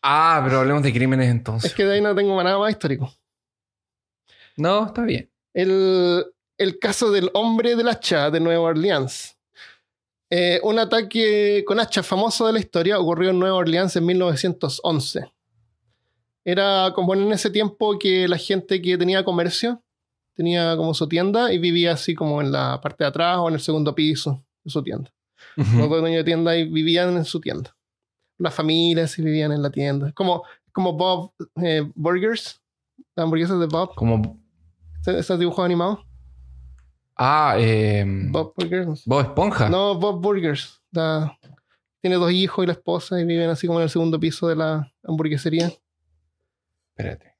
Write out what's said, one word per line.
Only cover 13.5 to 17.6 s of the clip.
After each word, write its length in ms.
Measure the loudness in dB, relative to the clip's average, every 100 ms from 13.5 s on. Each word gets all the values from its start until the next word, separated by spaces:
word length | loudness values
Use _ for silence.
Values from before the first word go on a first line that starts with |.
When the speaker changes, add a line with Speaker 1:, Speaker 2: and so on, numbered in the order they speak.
| 2
Speaker 2:
Orleans 380 | 2 0 0 0
en 100 | 0
mil 120 | 2
novecientos 600 | 0 0 -2 -4 -6 -4
once. 480 | -2 -2 -2 -8 -10 _ _ _ _ _ _ _ _ _ _ _
Era 480 | -4 0 2 2 2
como 200 | 0 0
en 160 | 2 2
ese 180 | 0 -2
tiempo 480 | 0